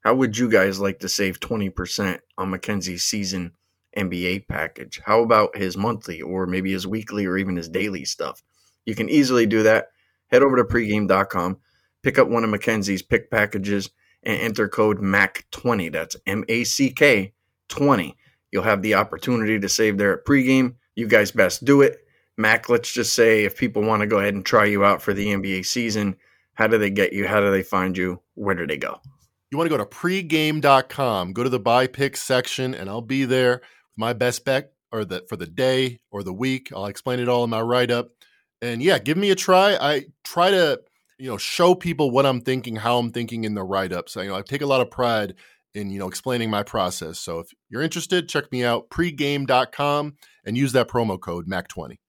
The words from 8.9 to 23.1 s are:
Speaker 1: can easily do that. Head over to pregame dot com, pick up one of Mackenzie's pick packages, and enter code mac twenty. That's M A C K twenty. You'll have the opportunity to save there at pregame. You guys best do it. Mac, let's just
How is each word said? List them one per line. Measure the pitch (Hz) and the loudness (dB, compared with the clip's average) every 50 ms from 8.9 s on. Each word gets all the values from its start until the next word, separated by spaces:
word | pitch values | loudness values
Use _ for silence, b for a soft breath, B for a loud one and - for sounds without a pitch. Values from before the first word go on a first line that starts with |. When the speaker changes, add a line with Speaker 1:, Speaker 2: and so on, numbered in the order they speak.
| 107 | -4
Speaker 1:
can | - - - | -4 -4 2
easily | - 151 139 123 127 120 117 | 4 2 4 4 4 4 4
do | 107 110 110 | 4 4 4
that. | 110 110 110 110 - - _ _ _ _ _ _ _ _ | 6 6 6 4 2 -2 _ _ _ _ _ _ _ _
Head | - 127 | 4 6
over | 139 139 131 | 6 6 4
to | 127 117 | 2 2
pregame | 120 - 120 113 104 104 107 104 | 2 0 -2 0 0 0 0 2
dot | 92 95 95 98 - | 2 4 2 2 0
com, | - 92 87 92 95 - _ _ _ _ _ _ _ _ | 0 -2 -2 -2 -4 -6 _ _ _ _ _ _ _ _
pick | - 135 131 139 | -2 0 4 4
up | 131 - | 4 4
one | 117 117 | 2 0
of | 113 110 | 0 0
Mackenzie's | 107 101 - - 113 110 98 101 98 92 | -2 -2 0 -2 -2 0 0 -2 -4 -4
pick | - _ 120 113 - _ | -2 _ 0 0 0 _
packages, | - 110 104 104 - 104 95 101 101 101 98 - _ _ _ _ _ _ | 0 0 0 0 -2 -6 -2 -2 -2 -2 -2 -6 _ _ _ _ _ _
and | _ - 110 - | _ -4 -2 -2
enter | - 117 107 113 110 98 | -2 -4 -2 -2 -2 -2
code | - - 107 107 104 95 | 0 0 2 2 2 0
mac | 101 98 98 101 98 95 - - - _ | 0 2 4 4 4 2 0 -8 -16 _
twenty. | - - - 123 117 104 85 80 | -18 -6 -2 -2 -2 0 -2 -4
That's | 76 80 82 - - - _ | -4 -6 -6 -6 -12 -10 _
M | - 98 110 - - | -4 -4 -4 -2 -2
A | 113 117 120 | -2 -2 -2
C | 113 - - 139 127 | -2 0 0 0 -2
K | - - 147 147 123 104 95 101 _ _ _ _ _ _ _ _ | 2 4 4 4 4 4 0 -4 _ _ _ _ _ _ _ _
twenty. | - - 143 143 135 104 85 71 - _ _ _ _ _ _ _ | -6 0 2 2 2 2 0 -4 -10 _ _ _ _ _ _ _
You'll | - 98 | -6 -2
have | 92 110 104 98 | 2 2 0 2
the | 95 107 107 | 2 2 2
opportunity | 98 107 104 - 87 - 127 123 117 110 107 110 107 | 2 2 0 -4 -8 -4 -2 -2 0 0 0 -2 -2
to | 98 98 | -2 -2
save | - - 113 107 104 98 | 0 2 2 0 2 2
there | 104 101 90 | 2 0 0
at | - - | 0 0
pregame. | - 143 139 127 127 135 131 131 123 123 _ _ _ _ | 2 2 2 4 4 2 2 2 0 -2 _ _ _ _
You | 104 117 107 | -8 0 4
guys | 117 107 104 95 | 4 4 4 4
best | - 120 101 - - - - | 2 2 2 2 2 -2 2
do | 117 139 139 | 4 6 8
it. | 139 123 - - _ _ _ _ _ _ _ | 6 6 4 -2 _ _ _ _ _ _ _
Mac, | - 110 107 110 113 - - | 0 2 2 2 2 2 0
let's | 120 113 - - | 0 0 0 -4
just | - 123 110 - | -4 -4 -4 -2